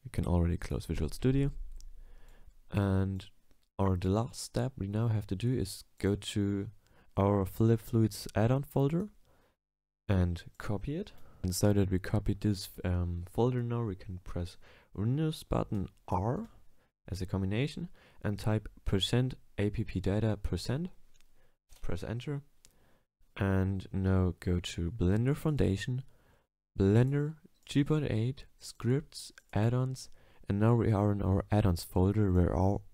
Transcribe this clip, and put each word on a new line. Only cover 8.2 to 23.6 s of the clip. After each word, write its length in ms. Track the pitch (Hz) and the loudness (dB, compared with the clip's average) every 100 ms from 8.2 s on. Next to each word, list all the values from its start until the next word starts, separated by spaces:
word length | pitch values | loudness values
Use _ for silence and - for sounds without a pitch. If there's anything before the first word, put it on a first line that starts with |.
| - - | -6 0
add-on 280 | 110 131 | 2 2
folder 460 | 143 135 139 165 208 - - _ _ _ _ _ _ _ - | 0 0 2 0 -4 -10 -20 _ _ _ _ _ _ _ 0
and 360 | 98 87 87 - - | 2 2 -2 -10 -12
copy 380 | - 104 120 156 | -6 -6 -4 -8
it. 160 | 208 - - - | -8 -14 -18 -8
And 100 | 95 | -6
so 200 | 90 104 | 2 4
that 180 | 101 95 | 4 2
we 80 | 92 | 0
copy 380 | - 104 101 101 | 0 -2 -2 -2
this, 300 | 107 98 - - 92 | 0 -2 -6 -6 -2
um, 400 | 90 87 87 87 | -2 -2 -4 -6
folder 340 | - 120 123 | 0 0 0
now, 200 | 120 117 | -4 -4
we 120 | 117 95 | -4 -6
can 240 | - 92 | -10 -12
press 320 | - - 87 - - - _ | -8 -6 -6 -10 -20 -20 _
Windows 500 | - 107 135 156 160 | -4 -2 0 -2 -4
button 460 | - 113 - 104 - _ - | -2 -2 0 -4 -4 _ -4
R 400 | 92 101 143 226 - - - _ _ - | -2 0 -2 -6 -16 -20 -20 _ _ -10
as 120 | 92 | -8
a 40 | 92 | -4
combination 640 | 95 95 107 147 - 175 - - - | -2 -2 -2 -4 -6 -12 -12 -20 -8
and 180 | - 101 | -6 -4
type 300 | - 110 - - - | 0 -2 -2 -8 -2
percent 500 | 98 - 123 127 - - - | 0 2 0 0 -4 -14 -2
A 120 | 101 | -2
P 140 | 104 | -2
P 160 | 101 92 | -4 -2
data 380 | 95 101 110 101 | 0 0 0 -2
percent. 480 | - 87 - 127 180 - - - - - - _ _ - | -2 -4 -2 -4 -4 -10 -20 -20 -20 -20 -20 _ _ -6
Press 220 | - 85 | -4 -2
enter. 400 | - 117 139 143 - _ - _ _ _ _ _ _ - | -4 -8 -6 -8 -10 _ -20 _ _ _ _ _ _ -2
And 520 | 98 95 | 2 2